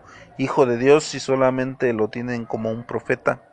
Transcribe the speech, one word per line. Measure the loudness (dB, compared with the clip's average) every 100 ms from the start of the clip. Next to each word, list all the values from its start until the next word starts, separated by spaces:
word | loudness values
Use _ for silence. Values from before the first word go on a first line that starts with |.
| -12 -20 -16 -6
Hijo | -2 2 2
de | 4
Dios | 6 6 4
y | -6
solamente | -2 2 2 0 -4 -2 0
lo | 0 -2
tienen | -4 -6 -6
como | -6 -6 -4
un | -6
profeta. | -8 -8 -4 -4 -2 -4 -6